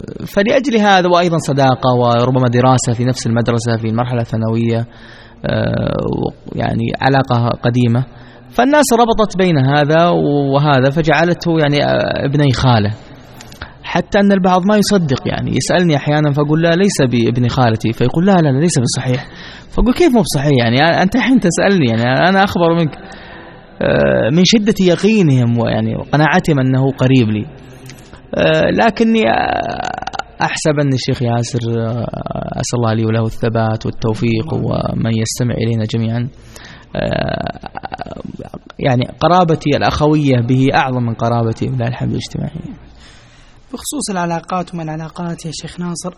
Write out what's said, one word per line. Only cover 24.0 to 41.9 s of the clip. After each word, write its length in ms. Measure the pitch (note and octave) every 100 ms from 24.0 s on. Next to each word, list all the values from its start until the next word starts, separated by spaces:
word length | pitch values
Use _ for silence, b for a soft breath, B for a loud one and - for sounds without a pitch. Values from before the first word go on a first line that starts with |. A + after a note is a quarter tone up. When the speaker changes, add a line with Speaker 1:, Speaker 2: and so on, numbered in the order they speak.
| C#3+ B2 A#2
Speaker 1:
من 100 | D#3+
شدة 300 | F#3 A3+ G#3+ F#3+
يقينهم 800 | F3+ E3 G3+ A3 D#3+ C3 A#2 A#2
ويعني 380 | A2+ A2+ A2+ -
وقناعتهم 640 | - C#3+ D3+ F3 F3 C#3+
أنه 320 | C3 C3 C3+
قريب 380 | - C3 C3 A2
لي، 180 | G#2+ - - B B B B B B - -
آه، 340 | E3 D#3 E3
لكني، 500 | F#3 A3 G#3+ A3+ A3
آه، 1200 | A3 - - - - - - - - - - -
أحسب 300 | D#3 - D#3+ D3
أن 80 | C#3+
الشيخ 300 | B2+ - B2+
ياسر، 360 | A#2+ A#2 A#2 A#2+ A#2 A#2
آه، 260 | A2+ A#2 - - - - - -
أسأل 180 | - A#2+
الله 160 | A2+
لي 100 | A2
وله 220 | A2 A2+ A2+
الثبات 600 | - A#2+ A2+ A2 A2 A#2+
والتوفيق 680 | - A2+ G#2+ A#2+ A2+ -
ومن 580 | A#2 A#2 - - B2 A2+ A2+
يستمع 360 | A2 - B2
إلينا 300 | - A2+ A2+
جميعا، 440 | G#2+ A2+ A2+ A#2+ B2 - B B B B B -
آه، 1200 | A1 - - - - - - - - - - - - - - - - -
يعني 260 | C#3 B2 - -
قرابتي 500 | D#3+ F3+ E3+ D#3 D3 B2+
الأخوية 640 | G2+ - D3+ D#3 C#3+ B2 A#2
به 200 | C3 C3+
أعظم 280 | D#3+ C3+ B2+
من 120 | A#2
قرابتي 520 | A2+ A#2 A#2 A2+ A2+ C3
لله 220 | C3
الحمد 220 | A#2